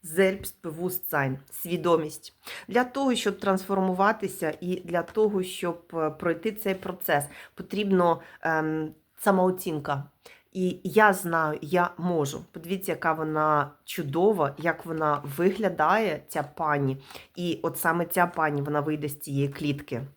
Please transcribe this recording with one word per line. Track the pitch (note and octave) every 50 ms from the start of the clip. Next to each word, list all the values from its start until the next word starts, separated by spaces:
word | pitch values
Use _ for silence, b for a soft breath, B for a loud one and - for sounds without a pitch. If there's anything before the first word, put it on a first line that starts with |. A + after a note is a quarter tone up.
| _ E3 D#3+
Selbstbewusstsein, | F3 G3 F#3+ F#3+ G3 - - - _ _ E3+ D3+ D#3+ F3 F#3 F3+ - - - - D3 C3+ C3+ C3 C3+ - _
свідомість. | - - - E3+ E3+ F3 D#3 F3 E3+ D#3+ D#3+ D3+ D3 - - - _ _ B B B B B B
Для | F#3+ A#3+ B3+
того, | B3+ - C#4 C#4 C4 B3
щоб | - - G#3 G3 G3
трансформуватися | - G3+ F#3+ F#3+ F#3+ - G3 F#3+ F#3+ F#3+ F3+ F3+ G3 G#3 A3 A3 - F#3+ F#3+ - - D#3 D3+ -
і | - F3 F3+ F3 -
для | - E3+ F3 E3+
того, | - - A3 G#3+ G#3+ G#3 F#3+ F#3
щоб, | F#3 - - - F3 E3 E3+ - _ -
е, | E3 D#3+ D#3
пройти | D3+ D3+ - F3 E3 E3 - A3
цей | G#3 - - G3+ F#3+
процес, | F#3 - F#3+ F3+ F#3 - - E3 C#3+ C#3 C#3+ B B B B B
потрібно, | - - - - F#3+ G#3+ G3+ F#3+ F#3 F3 E3+ E3 - B B B B
ем, | - E3 D#3+ D#3+ D#3 D#3 D#3 D#3+ D#3 D#3 - _ _ _ _ _
самооцінка. | - G#3+ G3 F#3+ F3+ F#3 F#3 F#3 - F#3+ D#3+ D3+ C#3 - D3 C#3 C#3 - _ _ B B B B B B _
І | F#3+ F#3 F#3 E3+ F#3 -
я | F#3+ - G#3+ G#3+ G#3+ F#3+
знаю, | F#3 - F3 E3 E3 D#3+ D3+ D3+ -
я | - D3 D#3+ F3+ F3 F3 - -
можу. | E3 F3+ F3+ D#3+ D3 C#3 C#3 - - -
Подивіться, | _ E3+ E3 E3+ F#3+ F#3+ F#3 -
яка | E3+ - - E3+ D#3+
вона | D#3 D#3+ D#3 D#3 D#3 D#3 D#3 D3+ D3 C#3+ C#3 - _ _
чудова, | - - - E3 C#3+ C3+ E3 F3+ G#3 A3 F#3 D3+ C3+ - -
як | D3+ E3+ E3 - -
вона | E3+ D#3+ D#3+ D#3 D3+ D3 C#3+ C#3+ C#3+ C#3 -
виглядає, | E3+ F#3+ G3 G3 A3 F#3+ E3 E3 D3+ D#3 F#3 G#3+ A3+ G3 D#3 - - _
ця | - B3+ B3
пані. | A#3+ - - E3 D3+ D3 C#3+ C#3 C3+ C3+ C#3 B B B B B B B
І | - F3 F3 D#3+ - -
от | E3 D#3+ -
саме | - E3+ D#3+ E3+ F3
ця | E3+ - F#3+ F3 F3
пані, | F3 - D#3+ D#3 D3 C#3+
вона | C#3 C#3 D3 D3
вийде | C#3+ D#3 D3+ D3+ D3 D3
з | C#3+ -
цієї | - - C#3 C#3 C#3 C#3
клітки. | C#3 - D3+ D3 C#3+ C#3+ - - C3+ A#2 C3+ C#3 -